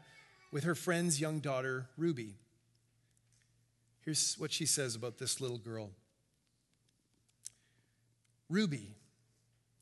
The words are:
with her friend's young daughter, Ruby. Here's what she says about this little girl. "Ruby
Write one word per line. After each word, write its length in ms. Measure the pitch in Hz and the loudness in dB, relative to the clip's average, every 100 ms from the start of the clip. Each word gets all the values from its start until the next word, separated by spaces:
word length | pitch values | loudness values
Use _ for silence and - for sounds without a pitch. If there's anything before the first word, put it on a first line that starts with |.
| - - - - - | -12 -20 -20 -20 -6
with 120 | 147 | -2
her 120 | 165 160 | 0 0
friend's 460 | 180 170 175 143 | 2 4 4 2
young 180 | 156 156 | 2 0
daughter, 500 | 139 131 131 127 123 - | 0 0 0 -4 -6 0
Ruby. 420 | 170 135 107 98 - _ _ _ _ _ _ _ _ _ _ _ _ _ _ _ | 0 0 -4 -12 -20 _ _ _ _ _ _ _ _ _ _ _ _ _ _ _
Here's 360 | 160 151 - - | -2 2 2 0
what 140 | 147 | -2
she 140 | - 151 | 0 2
says 300 | - 131 113 | 2 0 -2
about 220 | 120 - | -6 -4
this 220 | 123 - | -4 -2
little 180 | 127 120 | -2 -4
girl. 380 | 110 110 101 98 _ _ _ _ _ _ _ _ _ _ _ _ _ _ - _ _ _ _ _ _ _ _ _ - | -6 -8 -8 -12 _ _ _ _ _ _ _ _ _ _ _ _ _ _ -20 _ _ _ _ _ _ _ _ _ 0
"Ruby 460 | 185 208 135 101 107 - _ _ _ _ _ _ _ | 2 4 0 -6 -16 -20 _ _ _ _ _ _ _